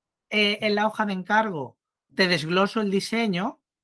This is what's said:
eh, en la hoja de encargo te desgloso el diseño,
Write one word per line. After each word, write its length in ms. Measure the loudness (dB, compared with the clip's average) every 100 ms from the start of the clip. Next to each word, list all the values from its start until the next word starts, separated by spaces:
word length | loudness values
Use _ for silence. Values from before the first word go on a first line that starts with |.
| _ _ -6
eh, 300 | 0 0 0
en 140 | 0 0
la 120 | 0
hoja 180 | 0 -2
de 80 |
encargo 640 | -4 0 0 0 -2 -8 -14 _ _ _ 0
te 120 | 2
desgloso 500 | 2 2 2 2 0
el 80 | 0
diseño, 680 | 0 0 -2 0 -2 -4 -8 _ _